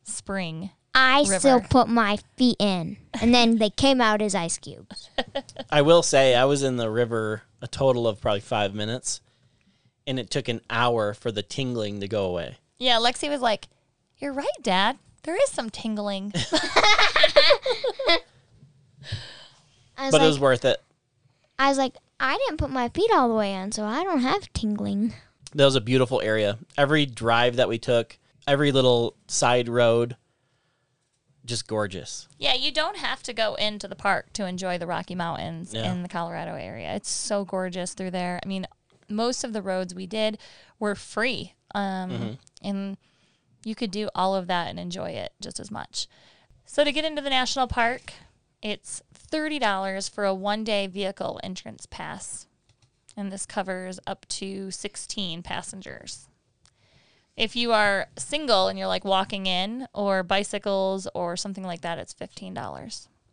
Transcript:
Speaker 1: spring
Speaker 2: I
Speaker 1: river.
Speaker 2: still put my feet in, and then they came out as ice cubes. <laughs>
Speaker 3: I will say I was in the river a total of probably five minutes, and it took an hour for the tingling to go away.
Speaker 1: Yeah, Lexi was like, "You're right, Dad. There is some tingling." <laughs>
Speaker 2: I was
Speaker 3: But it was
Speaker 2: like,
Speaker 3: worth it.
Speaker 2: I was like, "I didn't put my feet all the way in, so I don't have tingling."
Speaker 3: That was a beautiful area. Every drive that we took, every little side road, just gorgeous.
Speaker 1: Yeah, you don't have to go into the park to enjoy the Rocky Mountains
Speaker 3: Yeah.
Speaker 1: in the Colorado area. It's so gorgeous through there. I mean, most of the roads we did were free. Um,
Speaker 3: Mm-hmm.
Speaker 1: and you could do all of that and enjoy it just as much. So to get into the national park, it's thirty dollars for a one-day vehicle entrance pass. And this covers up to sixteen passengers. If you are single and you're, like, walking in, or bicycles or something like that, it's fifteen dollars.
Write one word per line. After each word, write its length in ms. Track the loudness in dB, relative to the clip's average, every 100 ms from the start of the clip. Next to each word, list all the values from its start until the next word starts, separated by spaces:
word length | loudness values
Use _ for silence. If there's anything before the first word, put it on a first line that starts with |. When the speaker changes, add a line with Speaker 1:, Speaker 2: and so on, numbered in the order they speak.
Speaker 1:
spring 680 | -14 -12 -6 -6 -6 -8 -10 _ _ 4
Speaker 2:
I 240 | 6 6
Speaker 1:
river. 160 | 4 4
Speaker 2:
still 220 | 6 6
put 260 | 6 6 6
my 300 | 4 4 0 -4 2
feet 180 | 2 4
in, 400 | 2 0 -2 -8 -10 0
and 140 | 6 6
then 240 | 6 4
they 100 | 2
came 320 | 4 4 6
out 180 | 4 2
as 100 | 0
ice 240 | -2 -2 -6
cubes. 540 | -10 -16 -18 -20 -12 -8 -6 -6
<laughs> 300 | -10 -14 0
Speaker 3:
I 140 | 4
will 180 | 8 8
say 320 | 8 6 8
I 120 | 6 6
was 180 | 4
in 140 | 0 0
the 120 | 0
river 540 | 0 0 0 -2 -4 -8 -16
a 60 | -10
total 400 | 0 2 4 2
of 120 | 0
probably 200 | 0 -2
five 340 | -2 -2 0
minutes, 480 | -2 -6 -6 -6 -8 _ _ _ _ _ _ _ _ -6
and 100 | -6
it 120 | -4
took 160 | -4 -4
an 140 | -6 -2
hour 440 | 0 2 2 -2
for 180 | -4 -6
the 100 | -6
tingling 560 | -6 -6 -4 -4 -4 -6
to 80 | -4
go 160 | -2 -2
away. 320 | -2 -6 -12 _ -4
Speaker 1:
Yeah, 160 | 0 2
Lexi 300 | 2 0 -4
was 120 | -2
like, 260 | 0 -2 -6 _ _ _ _ -12
"You're 140 | -8
right, 160 | -6 -4 -4
Dad. 360 | 0 2 2 -2 _ _
There 120 | -4 0
is 140 | 0
some 200 | 0 -8
tingling." 640 | -6 -6 -4 -4 -6 -4 -4
<laughs> 60 | -2 -2 0 4 4 6 4 4 6 8 8 6 2 -2 -2 -2 2 2 0 _ _ _ -20 _ _ -18 -10 -10 -10 -20 -20 _ _ _ _ -8
Speaker 2:
I 80 | 2
was 60 |
Speaker 3:
But 100 | 6
it 40 | 6
was 100 | 6
Speaker 2:
like, 40 |
Speaker 3:
worth 240 | 4 4 4
it. 160 | 0 _ _ _ _ _ _ _ 0
Speaker 2:
I 100 | 2
was 80 | 2
like, 180 | 0 -4 _ -4
"I 180 | -2 0
didn't 200 | -2 -2
put 120 | -4
my 200 | -2 -2
feet 200 | 0 4
all 160 | 4 4
the 40 | 2
way 180 | 0
in, 180 | -2 -6
so 120 | -4 -4
I 180 | -2
don't 160 | 0 0
have 300 | 2 0 -2
tingling." 600 | -4 -2 -2 -2 0 -2 -4 -18 _ -6
Speaker 3:
That 120 | 4 6
was 100 | 4
a 60 |
beautiful 400 | 2 2 4 2
area. 360 | 2 2 2 -2 -4 0
Every 280 | 2 2 0
drive 500 | -2 2 4 4 2
that 140 | 0
we 80 | 0
took, 380 | 2 0 0 -8 _ _ 0
every 240 | 2 4
little 440 | 4 6 4 2 -4 -6
side 400 | 2 4 4 2
road, 460 | 4 4 4 0 -6 _ _ _ _ _ _ _ _ _ _ _ _ -8
just 220 | -6 -4
gorgeous. 600 | -2 -2 -6 -10 -14 -16 -4
Speaker 1:
Yeah, 160 | 0
you 180 | 0 0
don't 260 | -2 -2 -4
have 260 | -6 -8
to 100 | -8
go 220 | -4 -2 -2
into 320 | -4 -4 -12
the 80 | -4
park 380 | -2 -2 -4
to 120 | -6 -6
enjoy 320 | -4 -4 -4
the 80 | -4
Rocky 280 | -6 -6 -6
Mountains 580 | -6 -6 -8 -10 -10
Speaker 3:
Yeah. 180 | -4 -4
Speaker 1:
in 120 | -4
the 60 | -4
Colorado 440 | -6 -6 -8 -8 -10
area. 380 | -10 -10 -8
It's 160 | -8 -6
so 340 | -6 -2 -4 -2
gorgeous 480 | -4 -4 -6 -8
through 180 | -8 -6
there. 280 | -4 -4 -6
I 40 | -6
mean, 200 | -8 -8 _ _ _ -8
most 340 | -2 -2 -2
of 100 | -6
the 80 | -6
roads 320 | -4 -4 -4 -8
we 100 | -8
did 300 | -2 -2 -4 -14 -20 _ -6
were 160 | -4 -4
free. 580 | -6 -2 -2 -2 -8 _ _ -6
Um, 340 | -4 -4 -6
Speaker 3:
Mm-hmm. 200 | -6 -6 -10 _ -12
Speaker 1:
and 340 | -8 -6 -6 -10 _ _ _ _ _ _ -10
you 100 | -6
could 160 | -6
do 180 | -4 -4 0
all 180 | 0 0
of 120 | 0
that 200 | -2 -2
and 100 | -6
enjoy 300 | -8 -8 -8
it 220 | -8 -10 -12
just 180 | -14 -12
as 100 | -12
much. 380 | -12 -10 -8 -10 _ _ _ _ _ -6
So 180 | 0
to 80 | 2
get 120 | 2 -2
into 160 | -4
the 80 | -2
national 380 | 0 0 -2 -2
park, 460 | 0 0 -2 -12 -20 -20 _ _ _
it's 400 | -10 -8 -10 -16 _
thirty 460 | -20 -6 -4 -4 -2
dollars 480 | 0 0 -4 -6 -8
for 160 | -4 -2
a 80 |
one-day 540 | -2 -2 -2 -2 -2 -2
vehicle 520 | -4 -6 -6 -8 -8
entrance 420 | -10 -12 -14 -18 -16
pass. 640 | -12 -12 -12 -12 -16 -18 _ _ _ _ _ _ -10
And 140 | -10
this 140 | -8 -8
covers 540 | -6 -4 -6 -8 -12 -10
up 200 | -10 -10
to 420 | -10 -8 -10 -10
sixteen 720 | -10 -12 -12 -12 -8 -8 -8
passengers. 840 | -8 -10 -10 -14 -16 -16 -16 -18 -20 _ _ _ _ _ _ _ _ _ _ -4
If 200 | -4 0
you 160 | 2
are 360 | 4 4 2 -4 -10
single 500 | -6 -2 2 4 4
and 120 | 0
you're, 80 | -4
like, 180 | -2 2
walking 400 | 2 0 -4 -2
in, 420 | -2 -2 -6 -8
or 300 | -4 0 0
bicycles 840 | 0 0 -2 -4 -2 0 0 -2 -6
or 220 | -6 -6 -6
something 260 | -8 -8
like 180 | -8 -8
that, 180 | -8 -8
it's 140 | -10
fifteen 400 | -14 -16 -14 -12
dollars. 540 | -10 -10 -12 -14 -16 -18 _ _